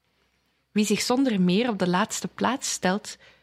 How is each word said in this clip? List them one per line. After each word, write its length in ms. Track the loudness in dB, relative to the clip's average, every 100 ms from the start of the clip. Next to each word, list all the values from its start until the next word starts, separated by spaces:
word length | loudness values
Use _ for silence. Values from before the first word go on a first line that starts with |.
| _ _ _ _ _ _ _
Wie 120 | 0
zich 160 | 2 0
zonder 400 | 2 2 2 2
meer 280 | 2 2 0
op 100 | 0
de 100 | 0
laatste 400 | 0 -2 -4 -8
plaats 420 | -4 -2 -2 -6
stelt, 460 | -2 -2 -2 -6 -18 -20 _